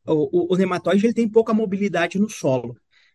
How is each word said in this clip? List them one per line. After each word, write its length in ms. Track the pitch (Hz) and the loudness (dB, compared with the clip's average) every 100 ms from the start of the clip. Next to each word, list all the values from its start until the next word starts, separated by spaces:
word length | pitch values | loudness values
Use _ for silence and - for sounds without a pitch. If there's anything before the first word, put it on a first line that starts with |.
| - | -2
o, 460 | 156 156 175 175 | -2 0 0 0
o, 20 | |
o 20 | 180 | 0
nematóide, 480 | 190 180 170 196 | 0 -2 0 2
ele 100 | 220 | 2
tem 140 | 233 233 | 0 0
pouca 240 | 220 226 | 2 2
mobilidade 640 | 220 220 196 202 170 170 190 | 2 0 -2 -2 0 -2 0
no 120 | 208 | -2
solo. 460 | - 156 131 120 113 _ _ _ | -2 -2 -2 -4 -12 _ _ _